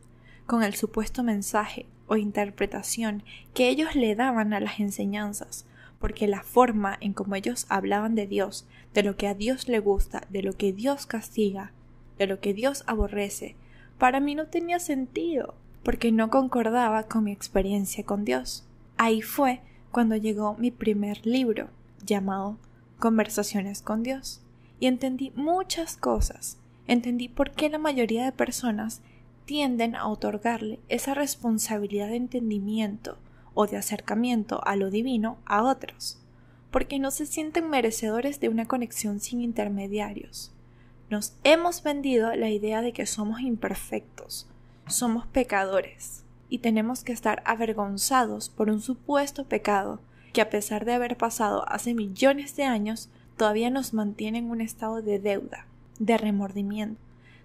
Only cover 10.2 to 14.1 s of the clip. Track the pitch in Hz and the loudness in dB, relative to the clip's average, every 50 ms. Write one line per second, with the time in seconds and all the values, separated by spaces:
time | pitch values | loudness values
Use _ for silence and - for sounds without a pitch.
10.2 | - - 190 196 190 190 190 - 202 196 190 202 226 277 285 277 - - - 220 | -8 -6 -6 -4 -4 -4 -2 0 0 0 0 0 0 0 0 -2 -4 -6 -8 -8
11.2 | - - - 220 214 202 196 190 196 - - - - - - - - - - - | -8 -4 0 0 0 2 0 -4 -10 -14 -16 -20 -20 -20 -20 -20 -20 -12 -4 -2
12.2 | 196 196 196 196 - 202 196 208 247 277 277 - - - 226 214 208 196 202 208 | 0 0 0 -2 -2 -2 0 0 0 0 0 -2 -4 -2 0 0 0 0 -2 -2
13.2 | 202 202 - - - - - - - - - - - - - - 254 254 | -4 -4 -4 -8 -12 -12 -14 -18 -20 -20 -20 -20 -20 -20 0 2 4 4